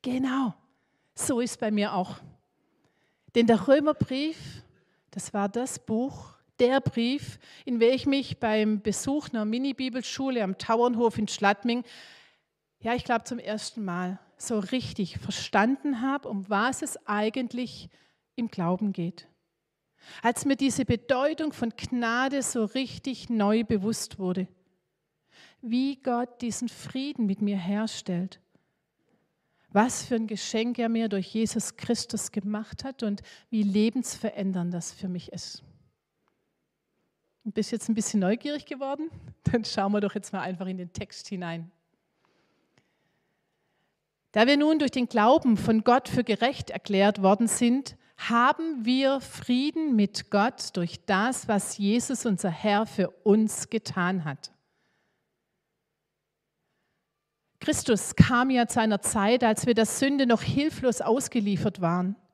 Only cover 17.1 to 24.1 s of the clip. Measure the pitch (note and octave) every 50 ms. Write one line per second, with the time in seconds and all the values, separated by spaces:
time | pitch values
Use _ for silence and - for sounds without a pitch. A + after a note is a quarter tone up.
17.1 | G#3 G#3 G#3+ A3 A3 C4+ B3+ A#3 - A#3+ B3 A3+ - - - - _ _ _ _
18.1 | _ _ _ _ _ - A#3 G#3+ - - F3+ E3+ F3+ F#3 G#3+ G3+ F#3+ - E3+ E3+
19.1 | - - - _ _ _ _ _ _ _ _ _ _ _ _ _ _ _ _ -
20.1 | - - - A#3 A#3+ - - C#4+ C4+ - C4+ C4+ - - B3+ - A#3+ A3+ - -
21.1 | C4 B3+ C#4 D4 D#4 D4+ D#4+ D#4 - - A#3+ A#3 A3 - - - - A#3+ A#3+ A3+
22.1 | A#3 A#3+ C4 C4+ C4+ C#4 C4 - - B3 A3 G3+ - B3+ C4+ A#3+ - - _ C#4
23.1 | B3+ - - - A#3+ A3 G3+ G3+ G#3+ A#3 A#3 G#3+ A#3 G#3 F#3 G#3+ A3+ - - -